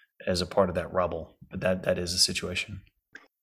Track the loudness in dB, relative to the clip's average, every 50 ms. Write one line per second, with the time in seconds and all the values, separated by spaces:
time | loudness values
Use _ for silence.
0 | _ _ _ -6 -2 0 0 0 0 2 4 4 4 4 2 -2 -4 0 0 0
1 | 0 2 -2 -6 -8 -10 -16 _ -18 -12 -8 0 0 2 0 2 2 0 0 2
2 | 0 -2 2 2 2 2 2 -4 -4 -4 -4 -4 -6 -6 -10 -12 -14 _ _ _
3 | _ _ -20 -20 -20 _ _ _